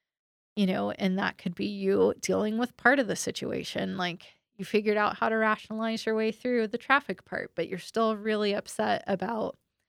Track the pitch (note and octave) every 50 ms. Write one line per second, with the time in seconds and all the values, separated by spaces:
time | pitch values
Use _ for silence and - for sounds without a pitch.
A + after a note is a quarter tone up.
0 | _ _ _ _ _ _ _ _ _ _ _ G#3 G3 F#3 F#3+ G3 G3+ G#3 - -
1 | G3 F#3+ F#3 F#3+ G3 F#3 - - - F#3 F3 - G3 G#3 G#3 G3 G3 F#3+ G3 G3
2 | F#3 G3+ - - - - F#3 F#3+ G#3 G#3+ A3 A3+ B3 - - - - A#3+ C#4 C#4+
3 | A#3 G3+ F3+ - - F#3+ - - - G#3+ - - - - - - F#3+ F#3+ F#3+ F#3+
4 | F3+ F3 E3+ - - - - _ _ _ _ - F#3 - - G#3+ G#3 G#3+ G#3 G#3
5 | G#3 - G#3 - A3+ A3+ A3+ A3 A3 G#3+ G#3+ - - - A3 A3 A3+ A3+ A3+ G#3+
6 | - A3 A3 A3 A3 A3 G#3+ - - B3+ B3 A#3 A3 G#3 A#3+ A#3 - - C4 C#4
7 | - - F3+ - - - - - - - - F3 E3+ - F#3 E3+ - - - A3
8 | A3+ A3 A3 G3+ G#3 A3 G#3+ G#3 G#3+ G3+ G3+ G#3+ - - - - G#3+ G#3+ G3+ -
9 | - - G3+ F3+ F#3 G#3+ A#3 A3 G3 - - _ _ _ _ _ _